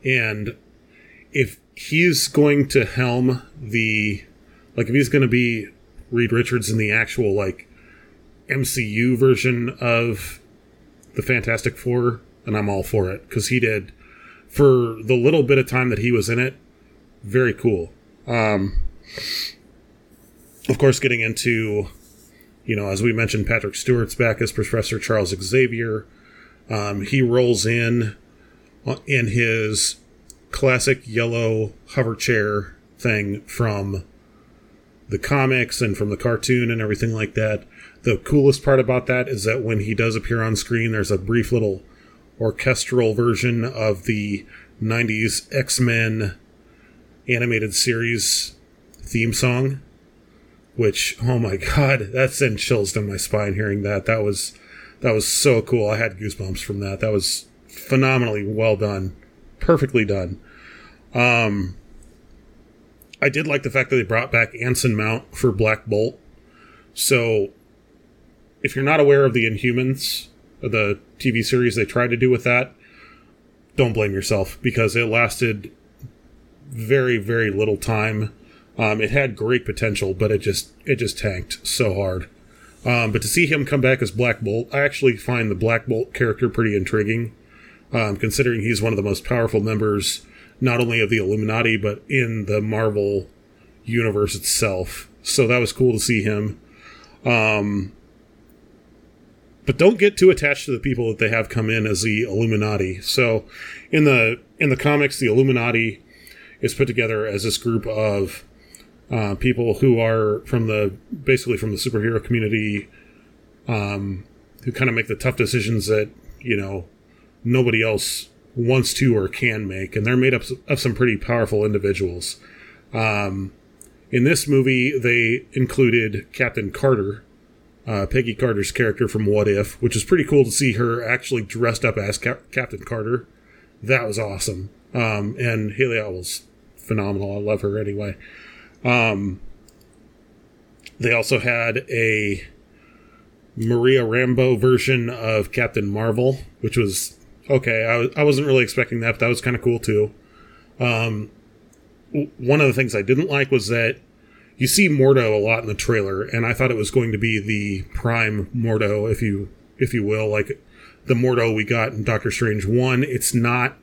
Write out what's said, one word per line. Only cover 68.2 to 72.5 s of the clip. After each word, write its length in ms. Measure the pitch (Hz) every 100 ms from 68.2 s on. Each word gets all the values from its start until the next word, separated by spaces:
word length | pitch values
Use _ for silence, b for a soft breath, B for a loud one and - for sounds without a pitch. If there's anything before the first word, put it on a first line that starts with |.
| _ _ _ _
if 140 | 143 135
you're 100 | 135
not 140 | 156
aware 260 | 143 139 135
of 80 |
the 160 | 120 113
Inhumans, 800 | 104 123 120 127 135 - - - _ _ _
the 380 | - 110 104 101 _ _
T 120 | 131
V 100 | 113
series 320 | 110 127 120 117
they 100 | 104
tried 240 | 120 120
to 80 | 117
do 120 | 127
with 140 | 123
that, 300 | 123